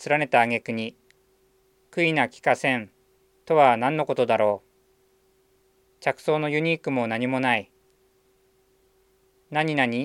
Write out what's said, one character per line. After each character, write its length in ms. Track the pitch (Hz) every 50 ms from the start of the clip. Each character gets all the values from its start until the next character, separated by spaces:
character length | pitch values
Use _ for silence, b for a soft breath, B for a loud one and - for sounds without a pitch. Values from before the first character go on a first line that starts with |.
| - 147
連 120 | 147 156
ね 80 | 147 131
た 140 | - 123 117
挙 180 | 120 120 113
句 100 | - -
に、 240 | 113 113 110 113 - _ _ _ _ _ _ _ _ _ _ _ _ _ _ _ _ _ _ _
悔 140 | - 175 175
い 80 | 160 160
な 140 | 147 123 123
聞 140 | - -
か 140 | - 151 123
せ 220 | - - 139 127 120
ん 120 | 107 98 _ _ _ _ _ _ _ _ _ _ _
と 140 | - 165 156
は 180 | 143 131 120
何 220 | 113 120 135 156 156
の 80 | 147
こ 100 | - 135
と 100 | 131 123
だ 120 | 117 113 110
ろ 260 | 107 104 101 98 _
う。 1400 | _ _ _ _ _ _ _ _ _ _ _ _ _ _ _ _ _ _ _ _ _ _ _ _ _ _ _
着 220 | - 143 139 -
想 180 | - - 156 151
の 80 | 151 151
ユ 120 | 147 151
ニ 180 | 160 165 165 156
ー 40 |
ク 100 | - 151
も 160 | 135 127 117 113
何 200 | 113 113 123 127
も 140 | 135 131
な 160 | 131 127 120 107
い。 120 | 98 _ _ _ _ _ _ _ _ _ _ _ _ _ _ _ _ _ _ _ _ _ _ _ _ _ _ _ _ _ _ _ _ _ _ _ _ -
「何 240 | 151 151 160 160 151
々、 160 | 143 131 120 117 123